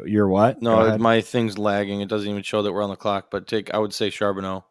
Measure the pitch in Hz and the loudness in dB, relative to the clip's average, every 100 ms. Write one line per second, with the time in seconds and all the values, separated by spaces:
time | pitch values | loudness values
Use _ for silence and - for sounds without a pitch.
0 | 69 104 101 95 113 135 117 113 110 107 | -2 2 4 6 4 4 2 4 4 4
1 | 113 113 110 127 113 101 104 101 101 101 | 2 2 0 -2 -2 0 0 0 -2 -4
2 | 98 107 101 101 98 107 104 95 104 95 | -4 -4 -4 -6 -4 -2 -2 -2 -4 -4
3 | 110 98 - 101 - 110 98 107 107 - | -4 -4 -4 -10 -4 -4 -2 -2 -2 -2
4 | 107 - 104 98 95 95 - | -4 -2 -2 -2 -6 -8 -12